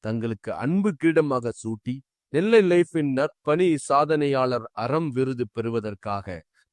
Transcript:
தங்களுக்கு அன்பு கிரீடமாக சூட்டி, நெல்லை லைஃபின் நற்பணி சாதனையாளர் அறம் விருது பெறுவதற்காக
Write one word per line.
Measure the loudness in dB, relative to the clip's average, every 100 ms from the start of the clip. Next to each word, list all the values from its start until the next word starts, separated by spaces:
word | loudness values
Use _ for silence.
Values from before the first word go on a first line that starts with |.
தங்களுக்கு | -4 -4 -4 -6 -8
அன்பு | -6 -2 0 0
கிரீடமாக | 0 2 2 2 0 -4
சூட்டி, | -8 -8 -8 -6 -10 _ _ _
நெல்லை | -2 4 4
லைஃபின் | 6 4 2 0 0
நற்பணி | 0 -2 _ -2 2 2 0
சாதனையாளர் | 2 2 4 2 2 2 0 -2 -6
அறம் | -6 -2 -2 -2
விருது | -2 -2 -2 -4
பெறுவதற்காக | -4 -4 -4 -6 -10 -8 -8 -8 -14 -14 _ _